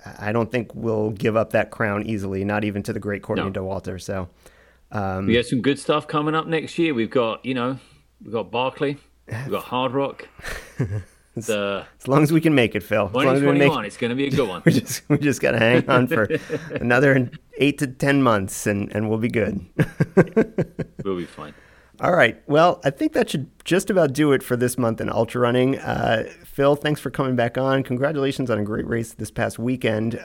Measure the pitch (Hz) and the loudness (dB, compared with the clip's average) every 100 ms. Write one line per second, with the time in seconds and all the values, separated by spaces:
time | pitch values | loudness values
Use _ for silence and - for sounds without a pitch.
0 | - - 104 113 110 123 104 127 117 107 | -20 -10 -4 -2 0 -2 -6 -6 -4 -2
1 | 107 104 117 110 104 110 101 - 110 101 | -2 -2 0 0 2 0 -2 -2 -2 -2
2 | 107 107 98 95 101 104 104 101 101 110 | -4 -4 -4 -4 -2 -2 -2 -4 -6 -6
3 | 104 101 - 98 98 95 95 95 92 92 | -6 -6 -4 -4 -4 -4 -6 -6 -8 -10
4 | - 95 90 _ - _ _ _ _ 107 | -8 -8 -8 _ -20 _ _ _ _ -6
5 | 95 92 98 117 113 131 127 139 - 151 | -4 -2 0 0 2 0 0 0 0 -2
6 | - 151 151 156 160 160 - - 165 120 | -2 -4 -2 -2 -2 -4 -4 -2 0 0
7 | 110 127 113 101 123 127 123 135 - _ | 0 0 0 -2 -6 -4 -4 -6 -12 _
8 | _ _ 196 110 90 120 127 - 143 143 | _ _ -8 -8 -4 -2 -2 -2 -4 -4
9 | _ _ - 113 139 - - 123 127 135 | _ _ -12 -10 -4 -6 -4 -2 -2 -2
10 | 139 - - - - - - - 104 104 | -4 -6 -18 -14 -12 -12 -10 -6 -4 -6
11 | - _ _ 117 110 104 101 95 - _ | -10 _ _ -10 -4 -2 -2 -4 -8 _
12 | - 139 151 165 165 139 110 101 - 107 | 0 4 4 4 4 4 4 0 -2 0
13 | 101 113 139 135 143 143 139 127 101 - | 0 2 2 4 4 4 4 2 -4 -4
14 | 117 127 139 139 110 87 165 - - - | -4 -2 0 0 0 0 2 2 2 -6
15 | - 147 147 117 135 117 113 127 131 127 | -2 0 0 0 0 2 4 4 4 2
16 | 127 - 104 156 - 151 - - 120 123 | 2 0 0 -2 -4 -8 -8 -4 2 4
17 | 143 135 123 - _ - 139 135 139 127 | 6 4 0 -6 _ 0 0 0 -4 -2
18 | 139 139 123 104 98 - 110 101 - 104 | 2 4 4 4 0 -4 -2 -2 -2 -2
19 | 107 110 120 117 101 - - - - - | -2 -2 0 0 -2 -4 -4 -2 -2 -2
20 | - - 170 220 220 - - - - - | 0 4 4 2 0 -2 -6 -6 -10 -8
21 | 98 90 80 - 76 - - _ _ - | -6 -6 -6 -12 -18 -18 -20 _ _ -4
22 | 147 175 117 - - 147 175 - 139 - | 2 4 4 2 0 4 4 4 -2 0
23 | 311 294 220 156 - - - 175 - 190 | 0 0 0 -2 -6 -10 -2 0 2 2
24 | 147 135 151 131 - 123 123 - 117 110 | 4 4 4 4 2 0 0 0 0 0
25 | - - 113 123 120 123 131 135 127 120 | -2 0 0 2 2 4 2 0 -2 -2
26 | 120 113 - - - - 139 147 151 147 | 0 0 -2 -10 -10 0 2 2 0 -4
27 | 131 - 135 123 117 127 135 135 131 127 | -4 -2 0 0 0 0 0 0 0 -2
28 | 143 147 135 139 123 104 104 110 117 117 | -2 0 -2 -2 -2 -2 -2 -4 -2 -4
29 | 113 - 107 - 110 - 117 127 120 107 | -4 -8 -10 -4 -4 -2 -4 -2 0 0
30 | 113 113 | -2 -4